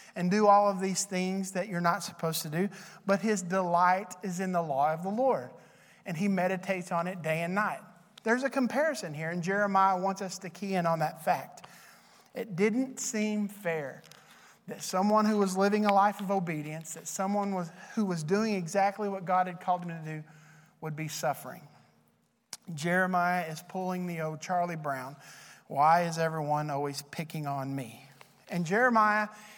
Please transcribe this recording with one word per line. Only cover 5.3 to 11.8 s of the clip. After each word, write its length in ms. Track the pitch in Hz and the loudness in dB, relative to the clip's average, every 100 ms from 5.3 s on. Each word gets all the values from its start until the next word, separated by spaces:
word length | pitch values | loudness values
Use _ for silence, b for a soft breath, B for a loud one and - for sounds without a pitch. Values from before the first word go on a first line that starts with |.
| 180 123 - B B B B | 2 -2 -16 B B B B
and 120 | - 160 | -8 -2
he 100 | 202 | 0
meditates 640 | 190 185 185 180 185 175 | 2 0 -2 -2 -4 -2
on 160 | 170 175 | -2 -2
it 160 | 190 | -4
day 200 | 156 160 | -4 -2
and 120 | 170 | -2
night. 260 | 190 208 139 - - _ - | -2 -2 -4 -12 -20 _ -8
There's 180 | - 247 | 0 0
a 80 | 262 | 2
comparison 640 | 277 240 240 311 277 170 | 0 0 2 0 -2 -8
here, 160 | 147 160 | -6 -4
and 140 | 175 | -2
Jeremiah 520 | 170 202 202 196 190 185 | 0 0 2 4 4 4
wants 260 | 190 190 | 0 -2
us 160 | 190 - | -6 -8
to 120 | 185 | -12
key 240 | - 202 | -8 -2
in 120 | 190 170 | 2 2
on 120 | 165 | 2
that 260 | 156 - | 0 -2
fact. 440 | - 151 - - - B | -2 -2 -4 -16 -20 B